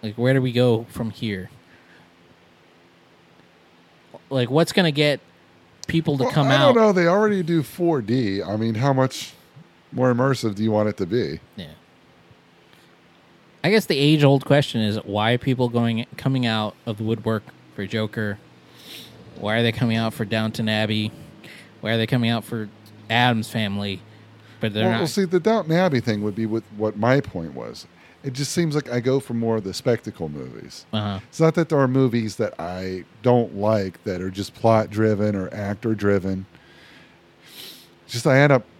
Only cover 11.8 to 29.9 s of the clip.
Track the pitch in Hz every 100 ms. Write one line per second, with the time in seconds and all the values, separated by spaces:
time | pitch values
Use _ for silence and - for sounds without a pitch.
11.8 | _ _ _ _ _ _ _ _ _ -
12.8 | _ _ _ _ _ _ _ _ 160 214
13.8 | - 147 143 156 143 139 - 143 143 117
14.8 | 107 107 - 101 107 120 - 127 123 120
15.8 | 117 113 123 - 139 131 120 110 107 -
16.8 | - 104 110 110 113 110 - - - -
17.8 | 98 113 107 117 107 101 - - - -
18.8 | - - - - - - 101 113 117 110
19.8 | 120 113 113 - 104 110 110 110 110 107
20.8 | 107 107 107 - - - - - - -
21.8 | 104 113 110 127 117 117 - 117 107 -
22.8 | - - - 113 123 117 107 117 107 101
23.8 | 101 95 - - - - - - 113 104
24.8 | 113 113 151 - 185 180 165 226 156 165
25.8 | 185 135 117 107 104 98 110 113 - 104
26.8 | 107 104 113 135 131 90 78 67 57 -
27.8 | - - - - 143 127 139 - 165 147
28.8 | 135 120 120 135 131 117 113 110 95 98
29.8 | -